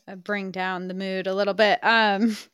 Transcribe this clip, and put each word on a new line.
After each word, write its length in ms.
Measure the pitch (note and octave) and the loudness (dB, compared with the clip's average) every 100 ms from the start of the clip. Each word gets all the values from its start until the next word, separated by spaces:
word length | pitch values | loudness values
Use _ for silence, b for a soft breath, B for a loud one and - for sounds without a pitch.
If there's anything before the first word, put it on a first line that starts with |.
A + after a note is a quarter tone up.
| - | -16
uh, 80 | F#3+ | -14
bring 360 | F3+ G3+ F#3+ | -8 -6 -6
down 360 | F#3 F#3 F3+ F#3 | -6 -4 -4 -6
the 60 | |
mood 320 | F#3 G3 F#3+ F#3 | -6 -4 -4 -2
a 80 | |
little 220 | F#3+ G3+ G3 | -2 0 4
bit. 240 | G#3 F3+ | 4 4
Um, 540 | G#3+ A3+ G#3+ G3 A3+ G#3 - | 4 4 4 2 0 -2 -8